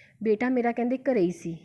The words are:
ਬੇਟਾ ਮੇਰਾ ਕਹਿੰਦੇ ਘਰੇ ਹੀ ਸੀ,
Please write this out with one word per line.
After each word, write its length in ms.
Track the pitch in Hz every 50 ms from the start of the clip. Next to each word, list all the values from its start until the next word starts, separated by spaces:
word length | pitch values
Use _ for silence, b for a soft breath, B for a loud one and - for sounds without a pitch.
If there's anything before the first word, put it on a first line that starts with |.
| b b b b 208
ਬੇਟਾ 260 | 220 208 208 247 247
ਮੇਰਾ 240 | 262 247 233 240 233
ਕਹਿੰਦੇ 240 | 247 233 240 262
ਘਰੇ 240 | 262 - 285 254 220
ਹੀ 100 | 175 180
ਸੀ, 260 | 175 - - 170 165 160 -